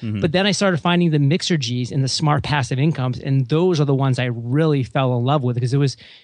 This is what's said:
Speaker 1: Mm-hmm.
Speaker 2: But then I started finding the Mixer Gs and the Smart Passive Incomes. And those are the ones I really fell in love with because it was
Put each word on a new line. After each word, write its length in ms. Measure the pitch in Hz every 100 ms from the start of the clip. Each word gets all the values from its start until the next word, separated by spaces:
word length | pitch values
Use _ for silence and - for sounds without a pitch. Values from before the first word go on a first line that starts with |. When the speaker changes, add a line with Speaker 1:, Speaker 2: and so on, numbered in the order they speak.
Speaker 1:
Mm-hmm. 200 | 113 104
Speaker 2:
But 100 | 165
then 160 | 180 202
I 60 |
started 260 | 180 202 165
finding 320 | 175 175 170
the 80 | 151
Mixer 380 | 139 180 - 160
Gs 340 | 120 123 120
and 140 | 135
the 40 | 131
Smart 360 | - 156 151
Passive 340 | - 147 123 131
Incomes. 400 | 156 147 127 120
And 300 | 143 135 120
those 320 | 156 185 151
are 40 |
the 80 | 139
ones 280 | 135 135 127
I 60 | 127
really 580 | 117 117 143 160 143
fell 340 | 117 143 131 123
in 60 |
love 180 | 123 151
with 140 | 123 120
because 180 | 123
it 40 | 139
was 180 | 143 - - -